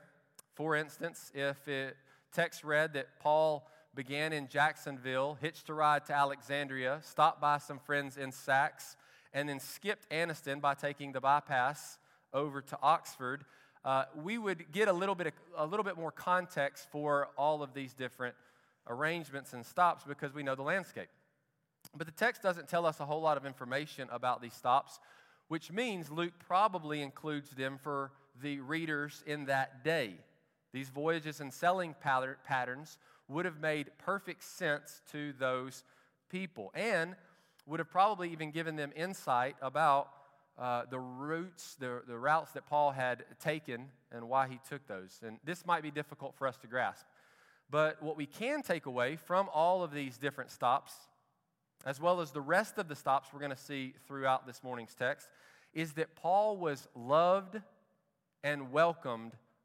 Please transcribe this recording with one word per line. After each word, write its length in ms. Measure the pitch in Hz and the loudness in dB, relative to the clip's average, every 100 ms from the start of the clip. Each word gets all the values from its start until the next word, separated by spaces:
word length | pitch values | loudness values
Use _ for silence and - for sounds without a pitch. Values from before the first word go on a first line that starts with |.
| - _ _ - - | -16 _ _ -20 -18
For 200 | - 156 | -6 0
instance, 600 | 151 151 131 170 165 - 139 | 0 0 -6 -8 -8 -10 -4
if 320 | 139 143 - | -2 -2 -4
it, 300 | 135 135 131 _ _ _ | -4 -4 -8 _ _ _
text 320 | - 170 - | -2 -2 -2
read 300 | 151 151 160 | 0 2 2
that 260 | 143 - - | -2 -6 -2
Paul 500 | 151 156 156 147 - - _ | 4 6 6 2 -4 -20 _
began 380 | 139 135 143 156 | -12 -6 -2 0
in 160 | 151 131 | -2 -2
Jacksonville, 880 | 143 151 151 151 135 127 131 143 | 4 4 2 -8 -8 -2 0 0
hitched 340 | 143 160 - - | -2 -6 -6 -8
a 60 | |
ride 320 | 151 151 147 143 | 2 4 4 2
to 80 | |
Alexandria, 880 | 143 139 139 123 143 139 131 127 151 | 2 2 0 -4 -4 -2 -2 -2 -2
stopped 400 | - - 156 - | -2 4 4 6
by 160 | 147 147 | 2 2
some 220 | - 139 | 0 -10
friends 360 | 143 143 139 139 | -2 0 0 -4
in 160 | 131 | -8
Sachs, 640 | 127 - 135 151 - - - - - _ | -6 2 4 4 -2 -16 -18 -20 -20 _
and 160 | 139 147 | -4 -2
then 100 | 135 | -4
skipped 500 | - - 196 202 - | -8 -6 -4 -4 -4
Anniston 520 | 151 170 156 139 143 | -2 0 -2 -4 0
by 140 | 143 139 | 0 2
taking 360 | 143 143 139 | -2 -4 -6
the 80 | 131 | 0
bypass 800 | 135 147 - 131 127 151 - - _ _ _ | 4 4 4 2 2 0 -10 -18 _ _ _
over 300 | 135 151 139 | -2 -2 -4
to 180 | 135 - | -10 2
Oxford, 640 | 143 165 - - 127 139 139 - _ _ | 4 4 2 -8 -6 -6 -8 -20 _ _
uh, 220 | 135 135 131 156 | 0 2 2 -4
we 220 | 165 233 | -6 -4
would 340 | 208 165 156 | -2 -4 -4
get 160 | 170 208 | 2 4
a 60 | |
little 220 | 175 196 180 | 4 2 0
bit 120 | 160 | -2
of, 60 | - - - | -6 -8 -4
a 80 | 156 | 0
little 180 | 208 | 0
bit 140 | 202 165 | -2 -4
more 140 | 160 | -6
context 800 | - 185 180 175 151 139 - - | -4 2 2 2 0 0 -2 -10
for 380 | 147 147 143 143 - | -4 2 2 2 0
all 240 | 147 151 | 0 0
of 120 | 139 | -2
these 200 | 139 131 | -8 -10
different 420 | 131 123 - 123 - _ _ _ _ - | -6 -8 -4 -6 -6 _ _ _ _ -10
arrangements 640 | 120 156 170 143 135 127 | -2 0 0 -4 -10 -10
and 120 | 123 113 | -12 -4
stops 380 | - 175 139 139 | 4 4 4 -4
because 260 | 143 143 | -6 -6
we 100 | 143 | -4
know 120 | 139 135 | -2 -2
the 80 | |
landscape. 460 | 143 190 170 110 85 _ _ _ _ _ _ _ - 147 | 0 -2 -2 -10 -12 _ _ _ _ _ _ _ -16 -10
But 120 | 160 | -10
the 60 | |
text 280 | - 233 233 | 0 0 2
doesn't 260 | 196 170 139 | 0 0 0
tell 180 | 170 165 | 2 2
us 140 | 151 | 0
a 60 | 143 | -2
whole 160 | 156 | 0
lot 160 | 160 143 | 2 2
of 80 | 139 | -2
information 640 | 131 123 135 151 - 123 | -8 -4 -2 -2 -8 -8
about 300 | 123 127 120 | -2 0 -2
these 120 | 117 | -4
stops, 460 | - 123 131 - - - - - _ - | -2 4 4 4 -8 -20 -20 -20 _ -6
which 240 | 160 - | -6 -4
means 400 | 190 247 185 147 | -4 -2 -2 -4
Luke 220 | 156 170 - | -4 -4 -4
probably 600 | - 180 214 185 151 151 | 0 4 4 2 -4 -4
includes 500 | 139 - 156 147 143 | -4 -6 -4 -4 -6
them 260 | 131 135 135 | -6 -4 -4
for 300 | 151 143 135 135 _ 123 | -4 -4 -4 -10 _ -10
the 180 | 143 143 | -6 -6
readers 640 | 131 160 160 147 147 - 151 | -4 -4 -2 -2 -4 -8 -8
in 200 | 147 139 | -4 0
that 380 | 135 135 131 | 2 0 -2
day. 320 | 147 165 113 85 - _ _ _ _ | 0 2 0 -6 -18 _ _ _ _
These 160 | 131 135 | -10 -8
voyages 500 | 139 156 165 151 147 | -2 0 0 -2 -8
and 140 | 139 | -10
selling 420 | - 170 185 170 139 | 0 2 2 0 -4
pattern, 340 | 147 131 131 139 | 2 2 2 -4
patterns 540 | - 131 123 131 156 - _ _ - | -2 -2 0 -6 -12 -20 _ _ -8
would 160 | 147 180 | -2 -2
have 140 | 151 | -2
made 320 | 156 151 143 - | 0 0 -4 -6
perfect 460 | - 196 185 165 | -4 -2 -4 -12
sense 580 | - - 170 147 - - - | -14 -2 0 0 -2 -18 -10
to 220 | 151 147 131 | -6 -6 0
those 440 | 131 127 131 - - _ _ _ _ | 0 2 -2 -10 -18 _ _ _ _
people 420 | 185 190 - 98 160 | -6 -6 -8 -8 -4
and 400 | 220 180 170 185 - _ _ _ - | 0 2 0 -6 -18 _ _ _ -8
would 140 | 160 | -6
have 100 | 156 | 0
probably 420 | 180 208 196 175 | 4 4 4 -4
even 200 | 160 156 | -4 -4
given 240 | 156 160 156 | -4 -4 -4
them 160 | 143 143 | -4 -4
insight 600 | 180 185 - 123 131 139 | -6 -4 2 2 2 -2
about, 480 | 131 139 156 139 139 - - _ _ - | -2 4 6 6 2 -8 -20 _ _ -8
uh, 260 | 123 120 120 | -2 -2 -2
the 100 | 127 | -8
routes, 760 | 127 127 147 165 185 170 - - | -8 -8 -4 -4 -6 -12 -16 -10
the, 260 | 127 123 123 | -8 -8 -8
the 100 | 117 | -2
routes 340 | 139 160 151 | 2 2 0
that 140 | 139 - | -10 -2
Paul 260 | 147 147 | 2 4
had 320 | 135 127 120 - - | 2 0 -2 -6 -6
taken 480 | 160 156 147 117 135 131 _ | -4 -4 -4 -10 -10 -20 _
and 160 | 117 117 | -14 -2
why 200 | 131 131 | 0 0
he 120 | 123 - | -4 -12
took 160 | 143 135 | -12 -10
those. 320 | 98 92 - 113 | -10 -12 -14 -14
And 140 | 113 | -10
this 220 | 143 175 175 | -8 -6 0
might 180 | 165 | 0
be 80 | 151 | 0
difficult 440 | 147 147 147 139 - | -6 -8 -10 -12 -4
for 120 | 135 | -2
us 100 | - | -2
to 100 | 113 | -4
grasp. 380 | 127 107 - - _ _ _ _ _ _ | 0 0 -2 -12 _ _ _ _ _ _
But 320 | 147 156 156 | 2 2 0
what 160 | 156 151 | -6 -6
we 80 | 147 | -8
can 360 | - 233 294 | -4 -2 -2
take 240 | - 170 139 | 0 -2 -2
away 320 | 123 123 160 | 0 0 -2
from 320 | - 185 196 | 0 2 2
all 300 | 156 170 185 | 4 4 4
of 80 | 170 | 0
these 260 | 143 135 117 | -4 -6 -4
different 340 | 143 135 123 | -4 -4 -10
stops, 420 | - 123 117 - - - _ _ _ _ _ _ _ 131 | 0 2 2 0 -16 -20 _ _ _ _ _ _ _ -8
as 140 | 139 | 0
well 220 | 175 180 | 2 2
as 100 | 156 | 0
the 100 | 147 | -4
rest 360 | 139 180 214 - | 2 2 2 -2
of 100 | 170 | -6
the 80 | 139 | -4
stops 340 | 143 135 - | 0 0 0
we're 80 | 143 | -6
gonna 160 | 143 135 | -6 -6
see 360 | - 139 131 127 - | -6 -6 -6 -10 -12
throughout 400 | 139 135 131 123 | -2 2 2 -2
this 160 | 120 | -12
morning's 320 | 127 123 110 - | -10 -10 -10 -4
text, 320 | 127 147 - - - - _ | -2 -2 -8 -20 -20 -20 _
is 200 | 156 160 | -6 -6
that 220 | 147 - - | -4 -6 -4
Paul 420 | 165 196 214 196 | 2 4 4 2
was 300 | 165 135 - 123 | -2 -4 -8 -10
loved 640 | 117 151 175 196 190 214 - _ _ _ _ _ _ _ | 4 6 6 4 0 -10 -12 _ _ _ _ _ _ _
and 280 | 143 143 131 | -4 -2 0
welcomed 640 | 143 170 165 131 113 113 117 _ _ | 4 4 2 -4 -6 -6 -16 _ _